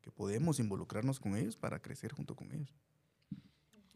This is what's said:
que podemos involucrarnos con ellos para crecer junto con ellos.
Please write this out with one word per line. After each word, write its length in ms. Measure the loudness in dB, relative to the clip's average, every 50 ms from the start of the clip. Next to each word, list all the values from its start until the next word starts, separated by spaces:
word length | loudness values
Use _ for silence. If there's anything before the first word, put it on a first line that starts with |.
que 100 | -16 -12
podemos 480 | -6 -2 0 2 2 4 4 4 4 4
involucrarnos 600 | 4 2 2 0 -2 -2 0 2 2 2 2 2
con 160 | 0 0 2
ellos 220 | 2 2 0 -2
para 240 | -2 -4 -2 -2 -4
crecer 320 | -6 -8 -8 -6 -6 -6 -4
junto 220 | -6 -6 -6 -6
con 180 | -8 -8 -6 -6
ellos. 200 | -6 -6 -6 -10 _ _ _ _ _ _ _ _ _ _ -10 -10 -10 -10 -18 _ _ _ _ -20 -20 -20 -20 -20